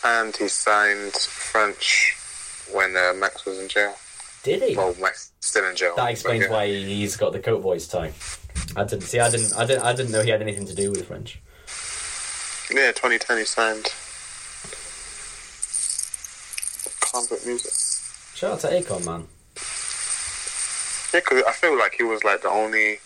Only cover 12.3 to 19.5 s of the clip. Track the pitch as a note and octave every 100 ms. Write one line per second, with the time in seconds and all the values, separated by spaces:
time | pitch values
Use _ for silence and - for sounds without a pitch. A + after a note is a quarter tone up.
12.3 | - - - - C3+ C3 A2 B2 A#2 -
13.3 | A#2 A2 - A2+ A2 A2 - - - -
14.3 | - - - - - - - - - -
15.3 | - - - - - - - - - -
16.3 | - - - - - - - - B2 A#2+
17.3 | A#2 A#2 A#2+ - - - - - - -
18.3 | - F#3 F3 - F3+ - - - E2 D#2
19.3 | - _